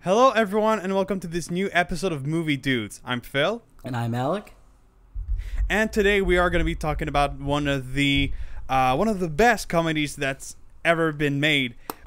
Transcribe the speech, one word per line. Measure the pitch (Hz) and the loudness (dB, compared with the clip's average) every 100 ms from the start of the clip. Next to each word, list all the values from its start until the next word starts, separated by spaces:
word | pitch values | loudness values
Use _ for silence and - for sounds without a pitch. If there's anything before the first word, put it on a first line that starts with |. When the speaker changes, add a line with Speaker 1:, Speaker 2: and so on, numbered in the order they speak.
| - | 2
Speaker 1:
Hello, | 202 262 | 4 6
everyone, | 220 220 208 214 220 | 4 2 2 2 0
and | 180 190 | 0 0
welcome | 190 196 | 0 -2
to | 185 | -4
this | 170 160 | -6 -4
new | 175 196 | -4 0
episode | 170 175 180 190 | 0 0 0 -2
of | 160 135 | -2 -2
Movie | 160 160 139 | -2 0 -2
Dudes. | 139 127 104 - | 0 0 -2 -10
I'm | - 123 | -6 -6
Phil. | - 139 156 233 _ - | -4 -2 0 -2 _ -16
Speaker 2:
And | 123 | -8
I'm | 123 117 117 | -4 -2 -2
Alec. | 131 185 208 - - - _ _ - - - - - - - | -2 -2 -6 -20 -20 -20 _ _ -14 -10 -4 -4 -4 -2 0
Speaker 1:
And | 185 220 | 2 0
today | 220 196 202 | 2 2 2
we | 190 180 | 4 4
are | 175 | 4
gonna | 170 | 2
be | 160 165 | 0 0
talking | 160 147 156 | -2 -2 -2
about | 143 143 135 | 0 0 -2
one | 143 143 147 | -2 -2 0
of | 139 127 | -2 -2
the, | 135 143 139 139 - - - - | 0 2 2 2 -2 -4 -8 -2
uh, | 131 131 135 | 2 2 2
one | 214 | 0
of | 202 | 0
the | 180 | -4
best | 147 233 214 - | 2 4 4 0
comedies | 170 165 156 147 - | 0 0 0 -2 -2
that's | 139 135 - - - - 160 | -4 -4 -12 -18 -20 -6 0
ever | 170 160 | 2 2
been | 151 151 143 | 0 -2 0
made, | 151 147 127 117 - - | 2 2 0 -6 -14 -14